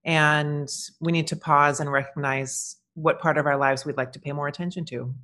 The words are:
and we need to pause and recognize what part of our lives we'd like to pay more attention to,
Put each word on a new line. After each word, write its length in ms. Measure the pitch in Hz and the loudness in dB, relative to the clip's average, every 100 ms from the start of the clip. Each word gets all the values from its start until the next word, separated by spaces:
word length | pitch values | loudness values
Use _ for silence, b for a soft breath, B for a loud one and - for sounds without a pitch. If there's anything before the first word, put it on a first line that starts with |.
and 640 | - 160 151 151 147 147 139 - - - | 0 2 4 4 0 -4 -6 -10 -12 -6
we 120 | 165 | 0
need 160 | 170 156 | 0 0
to 80 | 160 | -4
pause 440 | 160 143 147 143 | 4 6 6 2
and 100 | 147 | 0
recognize 840 | 139 139 - 139 135 131 - - - _ | 0 -2 -4 -2 -2 -4 -8 -10 -14 _
what 260 | - 156 - | 0 0 2
part 180 | 165 151 | 2 2
of 80 | 147 | 2
our 100 | 139 | 2
lives 300 | 135 135 151 | 2 2 -2
we'd 100 | 135 | -4
like 160 | 127 | -6
to 60 | - | -8
pay 120 | 143 | -8
more 160 | 147 143 | -6 -6
attention 360 | 147 175 175 160 | -6 -6 -6 -6
to, 280 | 123 123 127 | -6 -6 -10